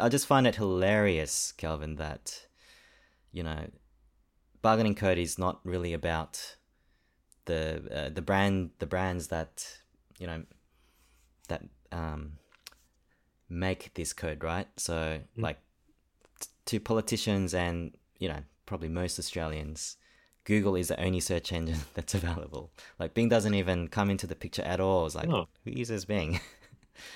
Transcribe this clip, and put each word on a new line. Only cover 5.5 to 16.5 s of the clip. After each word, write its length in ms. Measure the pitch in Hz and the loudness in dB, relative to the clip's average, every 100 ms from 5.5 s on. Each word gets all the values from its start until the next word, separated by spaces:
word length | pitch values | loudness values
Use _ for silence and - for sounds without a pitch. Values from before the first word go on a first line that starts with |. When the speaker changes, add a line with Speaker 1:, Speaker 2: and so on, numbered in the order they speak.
| - | -2
Speaker 1:
really 280 | 92 90 87 | -4 -2 -2
about 640 | 82 85 80 80 - - - _ _ _ _ _ _ _ _ | -2 0 0 -2 -10 -14 -16 _ _ _ _ _ _ _ _
the, 380 | - 82 78 78 - | -4 -2 -2 -4 -6
uh, 140 | 73 71 | -6 -4
the 140 | 80 | -4
brand, 480 | 80 98 101 95 85 - | 2 4 6 4 0 -4
the 80 | 78 | -2
brands 420 | 92 92 90 82 | 0 0 -2 -4
that, 520 | 82 80 - - - _ _ _ - | -4 -6 -10 -14 -16 _ _ _ -12
you 80 | 87 | -10
know, 180 | 82 78 _ _ _ _ _ _ _ _ _ - | -8 -12 _ _ _ _ _ _ _ _ _ -10
that, 140 | 82 - _ - | -10 -10 _ -10
um, 460 | 87 80 76 76 76 _ _ - _ _ _ _ _ _ _ - | -6 -4 -6 -8 -12 _ _ -20 _ _ _ _ _ _ _ -8
make 420 | 85 92 92 - | -2 -2 -2 -8
this 200 | - 80 | -8 -8
code, 280 | - 85 76 | -6 -6 -4
right? 260 | 80 87 - - | -4 -4 -6 -8
So, 420 | - 82 80 78 - 113 | -4 -2 -2 -4 -8 -6
Speaker 2:
Mm. 60 | |
Speaker 1:
like, 160 | 82 76 _ _ _ _ _ _ _ - | -4 -6 _ _ _ _ _ _ _ -16
t-, 80 | - | -16